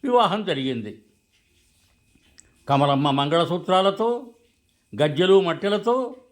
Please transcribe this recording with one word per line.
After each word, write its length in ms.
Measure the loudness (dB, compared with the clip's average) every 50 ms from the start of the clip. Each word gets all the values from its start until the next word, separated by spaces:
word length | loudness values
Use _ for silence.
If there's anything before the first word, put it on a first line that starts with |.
| -2
వివాహం 400 | 2 2 4 4 4 0 -2 -2
జరిగింది. 600 | -4 -4 -4 -4 -4 -4 -6 -8 -10 -14 -16 _ _ _ _ _ _ _ _ _ _ _ _ _ _ _ _ _ _ _ _ _ _ _ _ _ _ _ _ -20 _ _ _ _ 0
కమలమ్మ 400 | 2 2 2 2 2 0 0 0
మంగళసూత్రాలతో, 1200 | 0 0 -2 0 0 0 0 0 -4 -6 -2 0 0 2 2 2 0 0 -2 -4 -4 -4 -8 -14 -20 _ _ _ _ _ _ _ _ _ _ _ -4 -2
గజ్జెలు 400 | -2 0 0 0 4 6 6 4
మట్టెలతో 760 | 4 2 -4 -2 -2 -2 -2 -2 0 0 0 0 -2 -6 -10 -16 -20 _